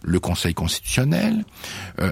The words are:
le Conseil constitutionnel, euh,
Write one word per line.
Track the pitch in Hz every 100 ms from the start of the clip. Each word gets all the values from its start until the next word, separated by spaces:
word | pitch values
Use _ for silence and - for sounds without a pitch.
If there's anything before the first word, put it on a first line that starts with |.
le | - 87
Conseil | - 90 87
constitutionnel, | 85 82 - - - 135 170 214 220 214 - - - - -
euh, | 95